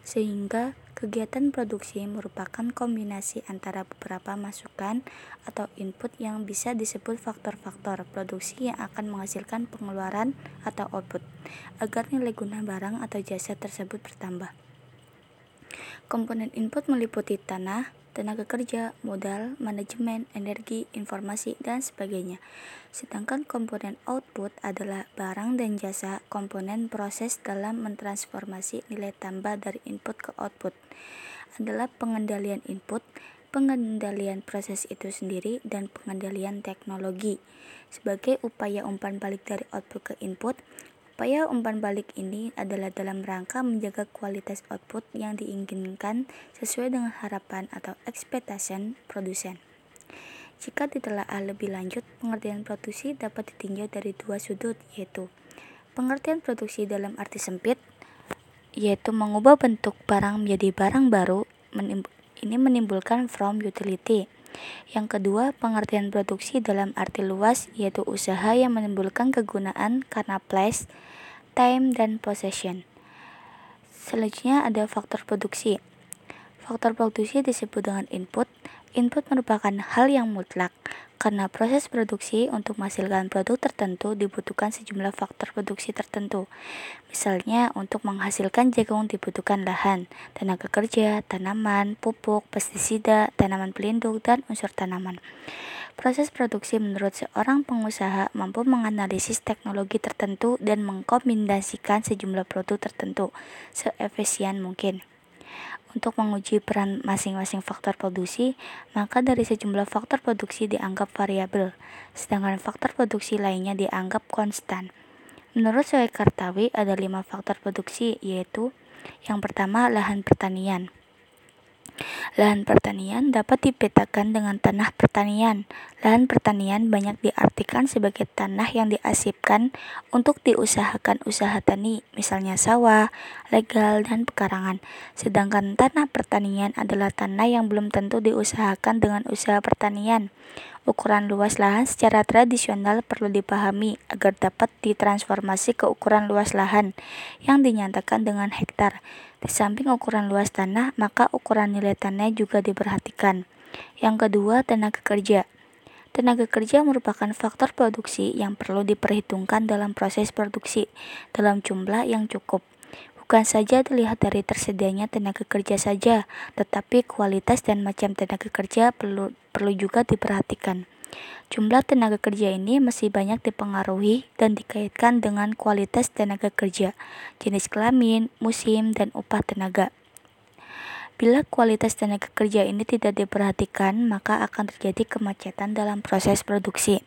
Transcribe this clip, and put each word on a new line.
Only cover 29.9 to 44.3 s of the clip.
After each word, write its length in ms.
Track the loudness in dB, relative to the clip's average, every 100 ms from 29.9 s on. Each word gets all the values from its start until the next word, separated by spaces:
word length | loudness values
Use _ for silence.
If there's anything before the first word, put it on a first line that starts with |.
| -12 -12
ke 160 | -12 -14 -10
output. 320 | -12 _ -12 _ _ -20 -20 -20 -20 -20 -20 -10
Adalah 320 | -6 -4 -6
pengendalian 720 | _ -6 -4 -4 -4 -6 -8 -8
input, 320 | -12 -8 -10 _ -20 -20 -20 _
pengendalian 880 | 0 0 0 -2 -4 -6 -4 -6 -8 -8
proses 400 | -10 -8 -10 -10
itu 240 | -12 -12
sendiri, 480 | -10 -8 -6 -6 -8 -8
dan 240 | -10 -10
pengendalian 720 | -14 -12 -10 -8 -8 -8 -10
teknologi. 800 | -12 -14 -12 -8 -8 -6 -6 -6 _ -20 -20 -20 _
Sebagai 480 | -10 -6 -4 -2 -2 -4
upaya 400 | _ -6 -6 -6
umpan 320 | -8 -8 -8
balik 240 | -8 -10
dari 240 | -8 -10 -8
output 260 | -12 -12 -16 -12
ke 60 | -10
input, 320 | -10 -6 -6 -8 _ -20 -20 _ _
upaya 320 | -6 -2 0 0
umpan 320 | -2 -4 -4
balik 320 | -4 -6 -8 -12
ini 320 | -10 -8 -10 -10
adalah 320 | -8 -6 -8
dalam 320 | -8 -8 -8
rangka 400 | -8 -10 -8 -6
menjaga 400 | -4 -4 -6 -8
kualitas 640 | -12 -10 -10